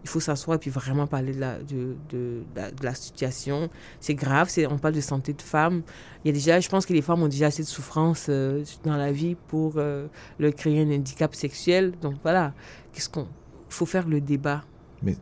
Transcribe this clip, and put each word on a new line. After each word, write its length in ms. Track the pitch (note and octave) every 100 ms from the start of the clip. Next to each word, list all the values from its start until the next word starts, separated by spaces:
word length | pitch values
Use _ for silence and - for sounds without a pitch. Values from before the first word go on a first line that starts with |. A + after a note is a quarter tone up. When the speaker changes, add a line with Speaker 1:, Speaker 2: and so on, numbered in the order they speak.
Speaker 1:
Il 60 | -
faut 100 | E3
s'asseoir 360 | D#3 C#3 - D#3+
et 40 |
puis 120 | C#3+
vraiment 340 | C3 C3 C#3 C#3+
parler 260 | C#3 C3
de 80 | C3+
la, 200 | C3 A2+
de, 360 | C#3+ C3+ B2+ B2+ D3+
de, 320 | B2 B2 A#2+ - -
de 0 |
la, 160 | -
de 120 | C3
la 120 | C3 C3+
situation. 760 | - - C3 C3 C3+ C#3+ E3 - - -
C'est 160 | - C#3+
grave, 320 | C3+ C#3 F3+
c'est, 160 | - D3
on 140 | C#3+
parle 160 | D#3 D#3
de 60 |
santé 320 | C#3 C3+ C3+
de 80 | D3
femmes. 400 | - D#3 D#3+ F3+ D#3+ - - -
Il 60 | D#3
y 20 |
a 20 |
déjà, 260 | C#3+ D3 E3+
je 80 | F3
pense 180 | F#3+ F#3+
que 60 |
les 100 | E3+
femmes 180 | C#3 E3+
ont 60 | D#3
déjà 180 | C#3 D3+
assez 140 | D3
de 60 | D3+
souffrance, 580 | - C3+ D#3 D#3+ D#3+ -
euh, 340 | C#3 C3+ C#3 D3 -
dans 140 | D#3 D3
la 140 | C#3+
vie 240 | C#3+ E3 F3 -
pour, 260 | D#3 D#3 D3+
euh, 300 | D3 C#3+ D3 - - -
leur 160 | D3+ D3
créer 260 | D#3 D3+
un 80 | D3+
handicap 440 | C#3+ C3+ - D#3 -
sexuel. 580 | C#3+ - - F3+ F#3+ F3
Donc 140 | D3+ C#3
voilà, 300 | D#3+ F3+ D3+ C3+ - - -
qu'est-ce 160 | - -
qu'on, 180 | D#3+ A2+ - - - -
faut 160 | - E3+
faire 220 | F#3 E3+
le 140 | D3+
débat. 420 | C#3+ C#3 D3 D3 - - - -
Speaker 2:
Mais 120 | G2 -